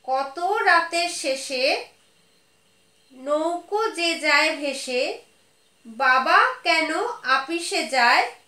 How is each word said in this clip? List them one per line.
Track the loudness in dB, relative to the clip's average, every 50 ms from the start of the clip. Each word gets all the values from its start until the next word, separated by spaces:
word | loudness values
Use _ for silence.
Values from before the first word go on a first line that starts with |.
| _
কত | -2 -2 -2 -2 -4 -6 -4
রাতের | -2 -2 0 2 4 4 4 4 2 0 -2 -4 -4 -4
শেষে | -6 -6 -4 -4 -4 -4 -6 -8 -4 -2 0 0 0 -2 -6 -14 _ _ _ _ _ _ _ _ _ _ _ _ _ _ _ _ _ _ _ _ _ _ _ _
নৌকো | -20 -12 -2 0 0 0 2 0 -2 -4 -6 -4 -2 0 0 0
যে | -2 -2 -2 -2 -2 0
যায় | 0 2 2 4 2 2 -2
ভেসে, | -4 -6 -6 -6 -6 -8 -4 -2 -2 -2 -4 -6 -10 -14 _ _ _ _ _ _ _ _ _ _ _ _
বাবা | -20 -6 0 2 4 4 4 4 4 4 6 4 4 -2 -4 0
কেন | 0 0 2 0 -2 -2 -4 -4 -4 -6 -6 -2
আপিসে | 0 0 0 0 -4 -6 -6 -4 -4 -4 -4 -4
যায় | -2 2 4 4 4 4 4 2 -2 -8 -16 _